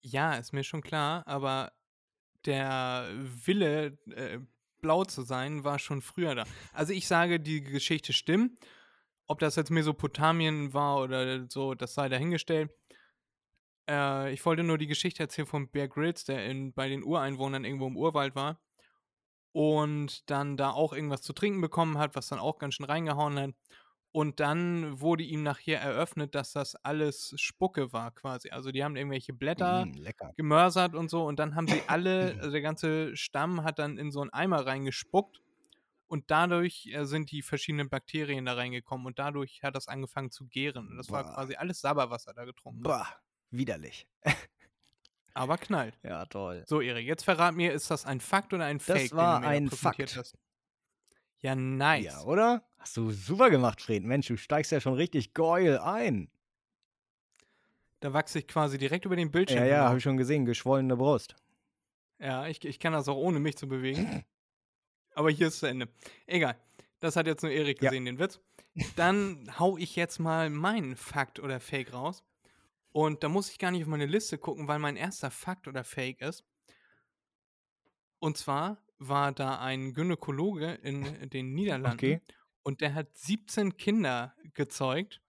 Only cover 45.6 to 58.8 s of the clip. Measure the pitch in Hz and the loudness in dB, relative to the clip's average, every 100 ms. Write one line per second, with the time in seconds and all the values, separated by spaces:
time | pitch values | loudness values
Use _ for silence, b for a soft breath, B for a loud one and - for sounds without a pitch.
45.6 | - 190 113 - - 82 - 98 98 87 | 0 -2 -2 -8 -10 -10 -8 -8 -8 -10
46.6 | - 151 123 120 117 160 - 170 175 165 | -2 0 0 -2 -2 -2 2 4 4 4
47.6 | 170 147 - 151 - 135 - 196 196 185 | 0 0 -2 -4 -2 -6 2 0 2 -2
48.6 | 151 147 - 170 127 156 170 160 151 147 | 0 -2 2 2 2 4 6 6 4 2
49.6 | 143 131 - - 135 - 123 - _ _ | 2 2 0 0 -4 -6 -10 -18 _ _
50.6 | _ _ _ _ _ _ _ _ 135 135 | _ _ _ _ _ _ _ _ -4 -2
51.6 | 131 131 143 151 90 71 87 175 226 240 | 0 2 4 4 0 -6 0 4 6 4
52.6 | _ _ - - 113 101 95 190 254 147 | _ _ -8 -2 -2 -2 -4 6 8 8
53.6 | 123 104 - 107 98 135 - 117 - 147 | 6 0 -2 0 2 0 0 -4 0 0
54.6 | 151 151 135 131 170 147 113 - 160 175 | 2 0 2 2 2 0 0 2 4 6
55.6 | 180 135 139 208 233 113 80 _ _ _ | 6 6 2 0 2 0 -2 _ _ _
56.6 | _ _ _ _ _ _ _ _ _ _ | _ _ _ _ _ _ _ _ _ _
57.6 | _ _ _ _ 143 143 - 160 - 160 | _ _ _ _ -2 0 0 -4 -2 0
58.6 | 151 135 | 2 0